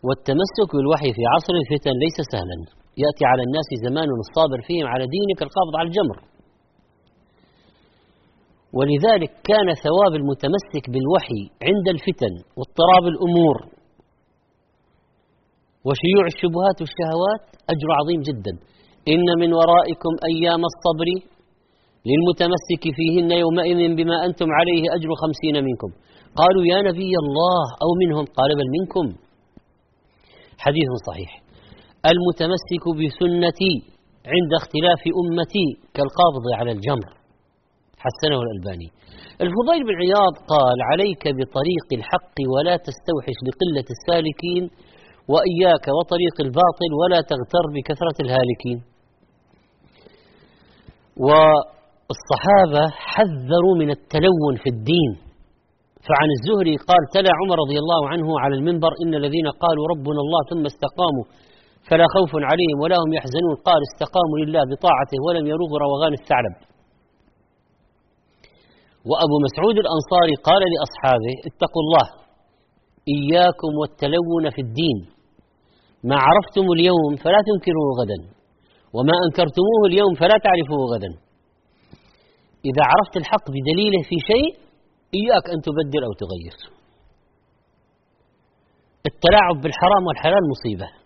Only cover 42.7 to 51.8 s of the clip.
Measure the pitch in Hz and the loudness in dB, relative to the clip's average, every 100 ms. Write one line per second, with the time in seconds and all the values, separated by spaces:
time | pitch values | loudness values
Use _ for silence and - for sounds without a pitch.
42.7 | 175 - 135 - 160 127 123 127 - 180 | -2 -4 -12 -6 -6 -6 -8 -8 -4 -4
43.7 | 147 117 120 - 170 160 147 170 180 175 | -4 -6 -10 -2 -2 -2 -6 -4 -4 -4
44.7 | _ - _ - _ - 151 185 170 180 | _ -20 _ -20 _ 0 0 2 2 4
45.7 | 160 - 147 170 175 175 - 139 127 175 | 4 2 -2 0 0 -2 -2 -4 2 2
46.7 | 165 175 147 175 180 151 143 120 175 160 | 2 -4 0 2 2 0 -4 0 -2 0
47.7 | 147 131 147 170 156 135 131 123 117 123 | -6 -6 -4 -4 -2 -2 0 0 -2 -6
48.7 | 120 120 _ _ _ _ _ _ _ _ | -8 -10 _ _ _ _ _ _ _ _
49.7 | _ _ _ - _ _ _ _ _ _ | _ _ _ -20 _ _ _ _ _ _
50.7 | _ - _ _ - 131 151 156 151 - | _ -20 _ _ -2 4 8 8 6 0
51.7 | - | -12